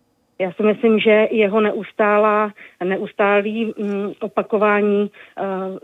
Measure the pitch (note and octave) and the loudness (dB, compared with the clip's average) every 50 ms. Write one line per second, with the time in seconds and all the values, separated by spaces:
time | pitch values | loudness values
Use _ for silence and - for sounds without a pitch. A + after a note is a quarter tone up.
0 | _ _ _ _ _ _ _ - F#3 F#3 E3+ - G#3 G#3+ G3+ G3+ - A3+ A3 G#3 | _ _ _ _ _ _ _ -6 -6 -6 -4 0 0 0 0 2 2 2 4 4
1 | - A3+ G#3 G#3+ A3 - - A3 G#3+ F#3+ G3+ A3 G#3+ G#3 - A3+ F#3 - - - | 4 4 4 4 4 2 2 0 0 2 2 0 0 0 -2 -4 -8 -8 -4 -2
2 | G#3+ G#3 G#3 G#3 G#3+ G#3+ G#3 G#3+ G#3+ G#3 G3+ - - - _ _ F3 F#3 F#3+ G3+ | 0 2 2 2 2 2 2 2 0 -2 -6 -12 -20 -20 _ _ -4 -4 -2 -4
3 | G#3+ G#3 - - G#3 G3+ G3+ G3+ G3+ G#3+ G#3+ A3+ A#3 G#3+ - - G#3 G3+ G3+ G3 | -4 -8 -4 0 0 2 2 2 0 0 -4 -4 -4 -4 -4 -6 -6 -4 -4 -4
4 | G3+ G3 - - A3+ G3+ - - G3+ - A#3 G3+ G#3 G#3 G#3 G#3 G3+ G#3 G3+ G3+ | -4 -6 -8 -8 -10 -6 -4 -4 -4 -2 -2 0 2 2 2 2 2 2 2 0
5 | G#3 G3+ - - - - _ - G3 G3 F#3+ F#3 F#3+ F#3+ F#3+ F#3+ | 0 -2 -6 -14 -20 -18 _ -8 -6 -6 -6 -6 -6 -8 -10 -10